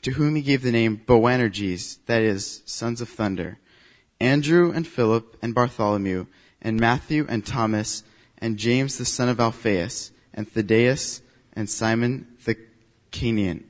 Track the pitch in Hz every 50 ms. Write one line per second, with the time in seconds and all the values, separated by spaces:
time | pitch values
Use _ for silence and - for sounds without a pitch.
0 | - 127 131 147 151 147 151 151 139 139 139 131 127 127 117 117 113 113 107 104
1 | - - 123 117 110 123 127 127 120 110 95 101 101 95 90 87 - - - _
2 | _ - 117 117 110 110 101 95 107 - - - _ - - - 113 117 120 117
3 | 120 - - - 110 101 95 87 85 80 104 - _ _ _ _ _ _ _ _
4 | _ _ _ _ 110 127 135 147 143 147 165 175 175 170 - 165 165 - - -
5 | 120 110 110 113 110 - - - - 113 113 123 123 123 - - 113 104 104 101
6 | 98 95 92 92 90 - _ _ _ _ _ _ - 113 110 113 117 117 120 127
7 | - - 156 151 151 - 117 110 101 - - 131 113 107 107 107 107 - - -
8 | - _ _ _ _ _ _ _ - 113 110 104 107 117 120 127 135 135 135 -
9 | 127 - - - 127 123 123 113 120 113 113 - - 113 101 90 85 110 - -
10 | - - _ _ _ _ - - 107 - _ 113 107 90 110 113 120 123 135 -
11 | - - - - _ _ _ _ _ _ _ - 107 101 - - 113 113 113 113
12 | 120 120 131 131 - - - _ - - 113 - - _ _ _ _ _ _ _
13 | _ _ - - 127 120 113 107 101 92 82 - - -